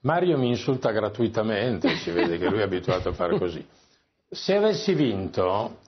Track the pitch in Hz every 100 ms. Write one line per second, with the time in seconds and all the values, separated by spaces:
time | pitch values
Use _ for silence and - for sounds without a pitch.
0 | 127 170 180 147 123 120 - 131 117 107
1 | 107 104 113 113 110 104 123 104 269 -
2 | - 85 85 85 90 101 98 92 90 92
3 | 90 85 87 196 87 80 - _ _ _
4 | _ _ _ - - 202 214 196 - 165
5 | 135 98 95 - 92 101 113 -